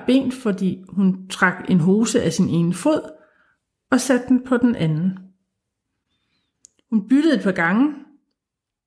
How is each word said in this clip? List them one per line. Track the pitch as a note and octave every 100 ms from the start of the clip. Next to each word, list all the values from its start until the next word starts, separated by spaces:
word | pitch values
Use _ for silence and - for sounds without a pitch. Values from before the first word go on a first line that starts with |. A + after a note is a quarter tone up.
| -
ben, | C4 C4
fordi | - G#3+ F#3 F#3+ F3+ -
hun | F#3 F#3+ F#3 -
trak | - F#3 F3+ -
en | F#3
hose | E3 G#3 A3+ -
af | -
sin | - F3+
ene | D#3+ E3+
fod | F3+ D4 D#4 - - _ _ _ _ _ _ _
og | B3+
satte | C4 B3 B3+
den | B3+
på | B3+ B3
den | B3 -
anden. | D#3+ D#3 F#3 F#3 - _ _ _ _ _ _ _ _ _ _ _ _ _ _ _ _
Hun | A3 A3
byttede | C4+ D#4+ A#3+
et |
par | F#3+
gange, | F3+ E3+ G#3 D4 C#4+ - _ _ _ _ _ _ _